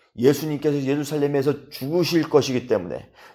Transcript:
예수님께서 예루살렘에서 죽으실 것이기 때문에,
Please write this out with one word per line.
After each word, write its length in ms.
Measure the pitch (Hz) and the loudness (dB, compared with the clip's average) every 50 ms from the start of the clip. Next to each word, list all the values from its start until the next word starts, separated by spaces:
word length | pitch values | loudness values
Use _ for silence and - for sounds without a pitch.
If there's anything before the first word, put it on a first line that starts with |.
| _ _ _ 113 | _ _ _ 2
예수님께서 640 | 120 139 143 - 156 156 147 135 - 151 143 143 | 4 4 4 4 0 -4 -4 -2 -2 -2 0 0
예루살렘에서 880 | 135 131 139 147 143 139 156 151 143 143 143 139 127 147 135 - - - | 0 -2 -2 -2 -2 -4 -2 -2 0 0 0 0 0 0 -2 -2 -8 -16
죽으실 580 | - - 131 139 160 180 165 - 175 165 147 - | -12 -10 -6 -2 0 0 0 2 2 0 2 4
것이기 380 | - 143 120 131 127 123 120 | 4 4 4 2 0 -4 -2
때문에, 440 | - 110 98 87 87 60 62 - - _ - - - | 0 -2 -2 -2 -4 -10 -12 -12 -16 _ -20 -20 -20